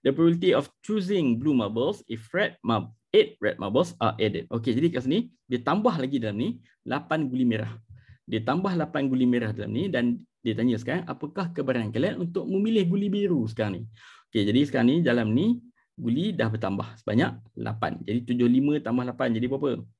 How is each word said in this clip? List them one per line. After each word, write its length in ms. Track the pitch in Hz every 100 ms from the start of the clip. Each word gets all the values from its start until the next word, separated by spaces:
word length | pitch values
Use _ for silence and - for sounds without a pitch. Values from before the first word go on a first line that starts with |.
The 80 | 135
probability 400 | 135 170 170 180
of 160 | 139 147 _
choosing 560 | - 214 185 202 139 117
blue 160 | 147
marbles 480 | 131 104 113 143 208 -
if 160 | 117 113
red 240 | 180 208 - -
mar-, 240 | 110 90 - _
eight 240 | 208 - -
red 160 | 104 87
marbles 320 | 98 117 175 -
are 160 | 113 113
added. 320 | 107 85 85
Okey, 240 | 117 117
jadi 240 | 117 165 143
kat 80 | 127
sini, 240 | 180 240 _ _
dia 160 | 123
tambah 320 | 117 185 226
lagi 240 | 165 131 139
dalam 240 | 107 104
ni, 160 | 165 240 _ _
lapan 480 | - 139 - 156 139
guli 160 | 127 120
merah. 240 | 110 113 - _ - - - -
Dia 160 | 110
tambah 320 | 113 156 196
lapan 320 | 175 147 151 139
guli 240 | 127 123
merah 240 | 120 110
dalam 160 | 110 104
ni 160 | 110 196
dan 320 | 127 120 120 - _
dia 160 | 117 110
tanya 160 | 123
sekarang, 320 | 113 117 170 170
apakah 480 | 143 147 - 175
kebaran 400 | 170 135 123 104
kalian 240 | 110 180 175
untuk 320 | 170 185 -
memilih 320 | 190 214 220 175
guli 240 | 196 202
biru 320 | 202 202 160 110
sekarang 320 | 110 107 90
ni? 40 | 110 - - - _
Okey, 80 | 113
jadi 180 | 101 120 143
sekarang 240 | 127 120
ni 60 | 160 143
dalam 240 | 120 110
ni, 320 | 117 214 240 - _ _
guli 400 | - 117 127 202
dah 160 | 175 113
bertambah 480 | 107 98 98 113 -
sebanyak 400 | - 107 175 117 - -
lapan. 400 | 113 110 90 -
Jadi 240 | - 120 120
tujuh 240 | 123 120
lima 320 | 127 143 147
tambah 240 | 113 123 123
lapan 320 | 120 127 110
jadi 80 | 123
berapa? 400 | 135 143 117 113